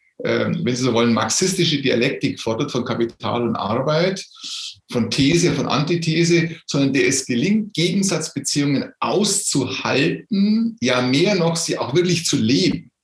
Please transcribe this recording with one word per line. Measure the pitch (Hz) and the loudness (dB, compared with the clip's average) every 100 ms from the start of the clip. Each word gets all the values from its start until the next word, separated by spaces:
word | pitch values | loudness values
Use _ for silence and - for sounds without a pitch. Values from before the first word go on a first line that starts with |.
| _ _ | _ _
ähm, | - 117 107 110 | -2 0 0 -2
wenn | 113 123 | -2 0
Sie | |
so | 127 | 0
wollen, | 117 120 | 2 2
marxistische | 110 107 - 185 170 147 143 | 2 0 0 0 2 0 0
Dialektik | 131 117 131 - 127 - | 0 2 0 0 -4 -4
fordert | - 113 143 | -4 -4 -4
von | - | -4
Kapital | 117 117 117 - 107 117 | -4 -2 -4 -4 -6 -2
und | 117 110 | -2 -2
Arbeit, | 98 117 135 156 185 190 - - - - - - _ | -2 -2 0 2 0 -2 -10 -16 -12 -10 -12 -16 _
von | 123 110 | -2 -2
These, | - 135 170 151 | 2 4 4 2
von | - - | 0 0
Antithese, | 139 156 170 160 160 170 170 165 - - | 0 0 0 0 2 4 4 2 -6 -6
sondern | 143 135 | 0 2
der | 139 - | 2 2
es | - - | 0 -2
gelingt, | 120 170 214 208 | 0 2 2 0
Gegensatzbeziehungen | - 175 196 190 165 - - - 147 143 135 - - | -2 0 0 0 -2 -4 -6 -4 0 0 0 -4 -6
auszuhalten, | 113 156 214 - - 143 120 - 110 131 160 - - 196 202 214 233 - | -2 0 2 0 0 -2 -2 -4 -2 0 0 -2 -2 0 2 2 0 -2
ja | 120 127 | 0 0
mehr | 127 139 190 | 2 2 2
noch, | 196 165 165 | 2 0 -2
sie | - 113 | -4 -4
auch | 120 | 0
wirklich | 151 180 165 - | 0 2 0 0
zu | 135 | 0
leben. | 110 143 180 - - _ | 2 2 2 -2 -8 _